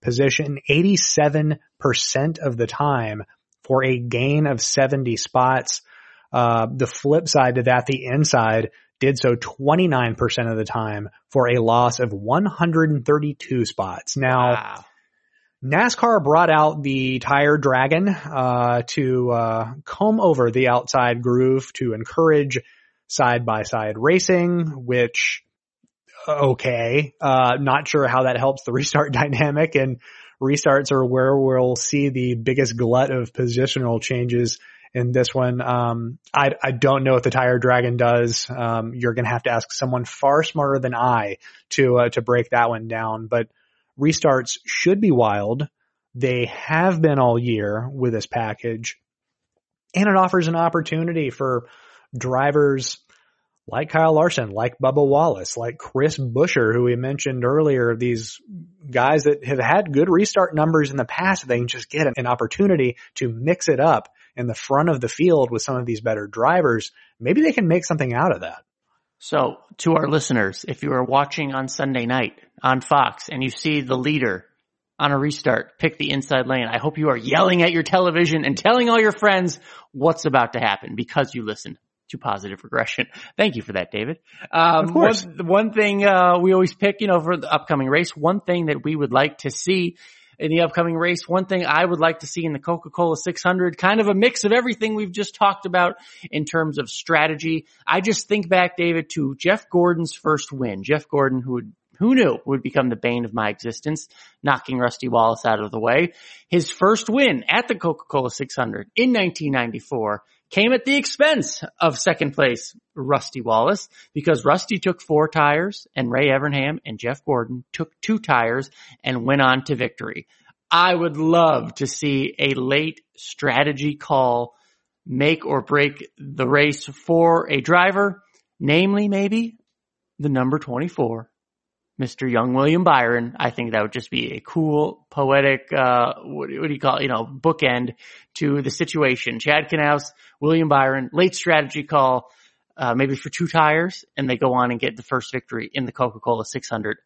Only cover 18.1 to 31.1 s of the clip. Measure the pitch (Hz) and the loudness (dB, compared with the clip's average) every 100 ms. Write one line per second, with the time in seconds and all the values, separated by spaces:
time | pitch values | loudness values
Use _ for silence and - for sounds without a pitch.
18.1 | 175 147 139 127 123 120 120 120 - 131 | -2 -6 -2 0 2 2 0 -2 -4 0
19.1 | 127 123 117 113 113 113 143 - - 214 | 0 0 0 0 -2 -6 -10 -16 -2 0
20.1 | 220 190 135 120 123 127 123 - 135 123 | 4 2 4 2 4 4 2 2 2 2
21.1 | 120 123 123 131 131 - - 123 107 113 | 2 0 2 4 2 -2 -6 -4 -4 -4
22.1 | - 160 147 139 127 - _ _ _ _ | 2 4 4 2 -4 -8 _ _ _ _
23.1 | - 123 120 117 107 104 117 107 107 139 | 0 2 2 -2 -4 -4 -6 -6 0 2
24.1 | 180 185 180 175 175 160 135 123 123 120 | 2 2 2 2 0 -2 -6 -2 0 0
25.1 | - - - _ _ _ _ _ _ _ | 0 -2 -4 _ _ _ _ _ _ _
26.1 | - - 147 139 123 131 117 117 139 143 | -12 -4 2 2 2 -2 -2 0 0 -2
27.1 | _ 143 131 123 127 139 135 151 151 131 | _ 2 4 4 2 2 0 2 0 2
28.1 | 127 131 123 135 135 - 131 139 147 147 | 2 2 2 0 -2 -4 -4 0 0 2
29.1 | 123 147 131 147 147 160 143 131 123 - | 0 0 0 0 2 0 0 0 -4 -14
30.1 | - - _ 135 143 151 139 139 135 127 | -20 -20 _ -2 2 2 2 2 0 2